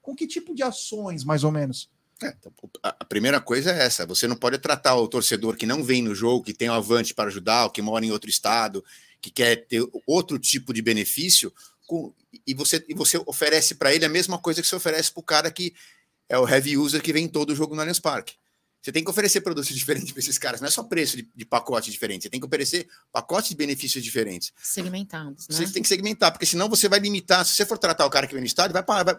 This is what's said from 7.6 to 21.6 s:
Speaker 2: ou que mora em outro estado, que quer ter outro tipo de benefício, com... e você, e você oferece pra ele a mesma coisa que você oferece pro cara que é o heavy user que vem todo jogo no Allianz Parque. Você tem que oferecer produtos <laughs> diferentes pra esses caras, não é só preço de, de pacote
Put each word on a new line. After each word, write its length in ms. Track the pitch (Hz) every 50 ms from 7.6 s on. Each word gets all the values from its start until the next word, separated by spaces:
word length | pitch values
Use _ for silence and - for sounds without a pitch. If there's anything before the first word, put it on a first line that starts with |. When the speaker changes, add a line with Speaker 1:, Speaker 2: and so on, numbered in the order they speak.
| 120
Speaker 2:
ou 60 | 120
que 100 | - 110
mora 240 | 104 107 110 113 113
em 80 | 110 107
outro 160 | 107 - 110
estado, 560 | - - - 101 113 117 110 110 98 98 - - - - - _ _ _
que 100 | - -
quer 360 | - - 120 120 113 117 -
ter 160 | - 123 113 120 120 - 120 -
outro 320 | - 151 180 170 - 151 139
tipo 360 | - - - 135 135 - 120
de 80 | 113 113
benefício, 680 | 117 113 107 101 - - 135 160 185 - - - - - - - - _ _ _
com... 260 | - 170 165 143 101 - _ _ _ - - -
e 60 | 135 131
você, 320 | 131 147 - 165 160 -
e 60 | - 151
você 220 | - 147 - - 165 -
oferece 480 | - 143 - 156 151 151 156 147 - 170
pra 180 | - 143 135 143
ele 100 | 165 160
a 60 | 151
mesma 280 | 156 175 175 185 185 165
coisa 220 | - 170 156 170
que 80 | 165 -
você 80 | -
oferece 340 | 180 - 165 156 160 160 -
pro 120 | - - -
cara 280 | - 160 151 156 165
que 240 | 156 - 180 170 - - - - _ _ _ _ _ _ _ -
é 100 | - 127
o 100 | 127 113
heavy 300 | 131 135 135 143 147 139
user 240 | 147 143 143 151 -
que 100 | 165 147
vem 160 | 156 165 160
todo 260 | - 156 147 147 151
jogo 200 | 139 156 147 156
no 60 | 156 156
Allianz 160 | 165 175 -
Parque. 380 | - 160 139 110 - - - _ _ _ _ _ _ _ _ _
Você 100 | - 139
tem 140 | 139 156 156
que 60 | 190
oferecer 320 | 175 208 208 190 - 196 -
produtos 260 | 185 165 147 135 -
<laughs> 60 | 143
diferentes 340 | 131 - - 147 131 - - -
pra 80 | 135
esses 180 | - 139 131 -
caras, 220 | - 139 123 120 135
não 60 | 147
é 20 |
só 120 | - - 226
preço 340 | 226 190 165 151 135 -
de, 120 | 127 113 - _
de 100 | 117 113
pacote 460 | - - 117